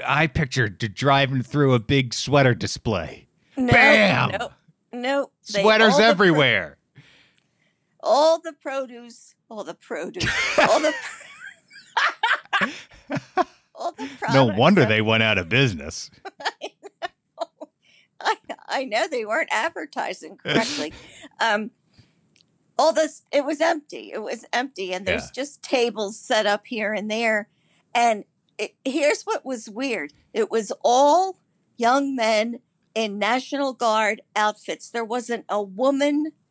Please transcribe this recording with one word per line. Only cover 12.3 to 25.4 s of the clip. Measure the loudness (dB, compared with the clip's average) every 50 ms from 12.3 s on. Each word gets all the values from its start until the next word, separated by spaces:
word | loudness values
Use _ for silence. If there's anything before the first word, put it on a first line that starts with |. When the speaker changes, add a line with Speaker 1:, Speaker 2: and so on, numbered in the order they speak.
| -2 -2 -4 -4 -2 -2
Speaker 2:
pr-, | -2 -2 -6 -8 -18 -20 -20 -20 _ -8 -8 -8 -8 -6 -4
<laughs> | -4 -4 -4 _ _ _ _ -14
all | -10 -10 -10 -8
the | -10 -12
Speaker 1:
No | -14 -12 -8
Speaker 2:
products | -4 0 4 4 4 4 4 4
Speaker 1:
wonder | 4 6 6 6 4
Speaker 2:
are |
Speaker 1:
they | 4 2 2
went | 2 2 2 2 2
out | 2 2 0
of | -2 0
business. | 0 2 2 2 0 -4 -10 -12 -12 -14 -14 -18 _ _ -20
Speaker 2:
<laughs> | -20 -14 -8
I | -8 -8 -8 -8 -14 -16 _ _ -20 -20 _ -14 -14 -14 _ _ _ _ _ -14
know. | -14 -12 _ -20 -20 -20 _ _ _ _ _ _ _ _ _ -8
I, | -4 -4 -4 -4 _ -14 -14 -14 -10 -6
I | -4 -4 -4
know | -2 -2 -2 -2 -2
they | -4 -6 -4
weren't | -2 -2 -2 -2 -2
advertising | -2 -2 -2 -4 -6 -8 -14 -10 -8 -8 -6 -6 -8 -10 -14 -18 -18 -12
correctly. | -6 -2 -2 -2 -2 -2 -4 -8 -8 -8 -10 -16
Speaker 1:
<laughs> | -20 -20 -20 -20 -20 -14 _ -4
Speaker 2:
Um, | -2 0 0 -2 -4 -6 _ _ _ _ _ _ _ _ _ _ _ _ _ _ _ _ _ _ _ _ _ 0
all | 2 2
this, | 2 2 0 -2 -4 -10 _ _
it | -2 -2 0
was | 0 -2 0
empty. | 0 0 0 -2 -6 -14 -16 -16 -14 -12 -10
It | -10
was | -8 -8 -10 -10 -10 -6
empty, | -4 -4 -4 -4 -8 -10 -8 -6 -6
and | -6 -4
there's | -4 -4 -4 -4 -8
Speaker 1:
Yeah. | -10 -10